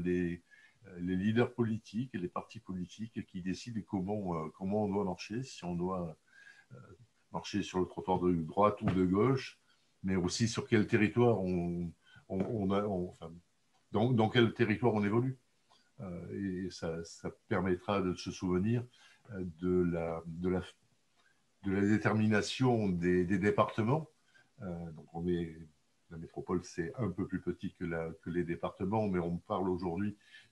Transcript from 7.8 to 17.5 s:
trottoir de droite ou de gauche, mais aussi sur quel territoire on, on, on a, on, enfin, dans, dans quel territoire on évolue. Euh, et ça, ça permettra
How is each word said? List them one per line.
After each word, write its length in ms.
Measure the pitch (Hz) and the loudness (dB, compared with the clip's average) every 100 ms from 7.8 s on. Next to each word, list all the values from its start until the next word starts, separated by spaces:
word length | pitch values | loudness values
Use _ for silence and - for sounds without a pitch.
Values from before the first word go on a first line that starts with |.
| 87 | -2
trottoir 340 | - 85 90 | -2 0 2
de 140 | 90 | 4
droite 480 | 87 78 - 104 98 | 2 0 4 4 4
ou 40 | 104 | 0
de 200 | 92 92 | 2 4
gauche, 540 | 98 117 135 - - _ _ _ _ | 4 4 2 -4 -14 _ _ _ _
mais 120 | 95 95 | -2 0
aussi 320 | 87 - 113 | 0 0 0
sur 180 | - - | 0 2
quel 220 | 113 101 | 2 4
territoire 540 | 110 104 - 120 107 | 4 4 6 4 4
on, 500 | 92 90 87 87 87 - _ - - | 2 0 0 -2 -6 -8 _ -20 -6
on, 100 | 95 | -2
on 320 | 95 120 95 | -2 0 0
a, 120 | 101 | 2
on, 260 | 104 95 90 | 0 -2 -4
enfin, 240 | - 82 85 - _ _ _ _ | -8 -16 -16 -20 _ _ _ _
dans, 200 | 104 120 | 0 2
dans 180 | 120 110 | 4 4
quel 240 | 123 113 | 4 4
territoire 400 | - 110 104 120 | 4 0 2 2
on 100 | 107 | 2
évolue. 340 | 101 110 131 131 _ _ _ _ _ - | 2 2 0 -4 _ _ _ _ _ -14
Euh, 680 | 98 87 90 104 101 92 95 | -12 -10 -10 -6 -4 -4 -6
et 20 | |
ça, 340 | - 87 82 | -6 -6 -6
ça 260 | 82 - 85 - | -10 -12 -12 -12
permettra 520 | - | -4